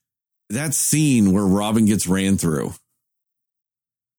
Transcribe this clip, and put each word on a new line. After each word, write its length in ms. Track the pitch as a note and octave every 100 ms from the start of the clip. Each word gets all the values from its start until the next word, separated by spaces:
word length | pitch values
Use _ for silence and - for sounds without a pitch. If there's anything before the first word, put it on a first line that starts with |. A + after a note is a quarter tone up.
| _ _ _ _ -
that 240 | A2+ D#3
scene 580 | - - D3 D3+ B2 G2+
where 140 | F#2 G2
Robin 400 | G2 G#2 A2 G#2+
gets 200 | G#2 F2
ran 320 | F#2+ F#2+ F#2+
through. 360 | E2+ D2 G1+ - _ _ _ _ _ _ _ _ _ _ _ _ _